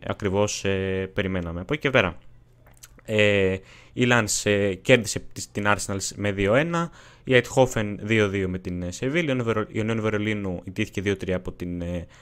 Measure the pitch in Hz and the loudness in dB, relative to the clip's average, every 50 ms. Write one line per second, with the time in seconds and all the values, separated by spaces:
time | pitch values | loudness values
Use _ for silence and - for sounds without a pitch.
0 | - - 101 - 104 98 92 101 104 104 - - - 98 98 95 95 95 95 95 | -6 -8 -6 -4 -2 -2 2 2 0 0 0 -2 -2 -2 0 0 0 -2 -2 -2
1 | 95 92 - - 98 95 92 92 85 85 82 87 90 - 147 151 - 143 127 127 | -4 -4 -4 -2 -2 -2 -2 -2 -4 -4 -6 -8 -6 -4 -6 -2 -2 2 2 2
2 | 98 87 80 - - - - - - _ _ _ - - - - - - - - | 2 2 -2 -6 -16 -20 -20 -20 -20 _ _ _ -20 -20 -20 -20 -20 -20 -20 -20
3 | - - 110 107 104 104 101 101 95 92 95 95 - - - - - - - 120 | -8 -2 2 4 4 4 4 4 2 2 0 -2 -6 -12 -20 -20 -20 -12 -2 0
4 | 123 123 123 117 110 101 - - - 107 104 101 101 101 92 92 - - 131 120 | 2 4 4 4 4 2 -2 -2 2 2 2 4 2 2 0 -2 4 6 6 6
5 | 107 101 - - - - - - - - - 107 101 104 104 95 - - 101 98 | 6 0 -6 -8 -8 -10 -12 -12 -12 -10 -8 -2 2 2 2 0 0 -4 -4 -4
6 | - - - - 101 104 98 98 98 98 110 135 156 170 170 170 170 160 - - | -4 -6 -6 -4 -2 -2 0 0 2 4 4 4 2 2 0 -2 -2 -4 -6 -14
7 | - - - - - - 131 123 120 - - 139 131 123 - 120 107 104 101 95 | -20 -20 -20 -14 -2 4 4 4 4 4 4 4 4 4 2 -2 -2 -2 -4 -6
8 | 101 104 113 110 104 98 95 101 95 92 90 92 - 95 90 90 90 87 87 - | -2 0 2 4 4 4 2 0 -2 -2 -2 -4 -6 -6 -6 -4 -6 -6 -6 -4
9 | 123 131 143 175 170 143 131 127 120 113 110 107 104 - - 113 107 110 113 113 | -4 -2 -2 -2 0 0 -2 -2 0 0 0 -2 -2 -4 -4 -4 -2 -2 -2 0
10 | 107 110 107 104 104 107 107 104 101 95 90 85 - 98 92 - 110 - - 104 | 0 0 0 0 -2 -2 -2 -2 -4 -4 -6 -6 -8 -10 -4 -4 -4 -4 -4 -4
11 | 92 101 98 - - 90 92 90 - 92 82 - 90 90 87 87 85 87 87 87 | 0 0 -2 -2 0 -2 -2 -2 -4 -6 -10 -8 -8 -6 -6 -6 -6 -4 -6 -6
12 | 85 - - - | -8 -10 -16 -20